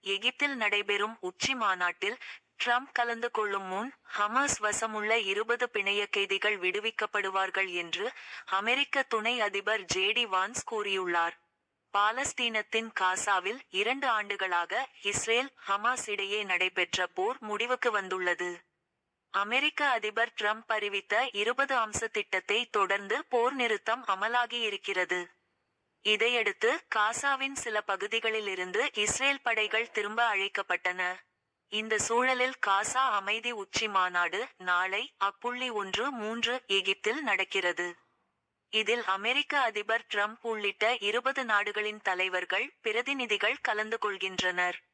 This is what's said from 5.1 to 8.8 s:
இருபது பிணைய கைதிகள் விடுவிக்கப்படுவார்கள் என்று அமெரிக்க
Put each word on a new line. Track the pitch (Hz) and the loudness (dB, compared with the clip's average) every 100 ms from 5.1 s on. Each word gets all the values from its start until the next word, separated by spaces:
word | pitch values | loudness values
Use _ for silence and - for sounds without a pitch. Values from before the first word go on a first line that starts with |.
இருபது | 226 196 196 226 240 247 | 2 2 -2 0 0 0
பிணைய | 214 196 202 202 | 0 0 0 0
கைதிகள் | 208 196 196 208 208 | 0 0 0 0 0
விடுவிக்கப்படுவார்கள் | 180 190 214 - 208 208 196 190 190 190 190 | 0 0 -2 -4 -2 -2 0 0 0 0 -2
என்று | 175 170 165 220 - - - - | -2 -4 -4 -4 -6 -14 -14 -2
அமெரிக்க | 190 208 262 | 0 2 2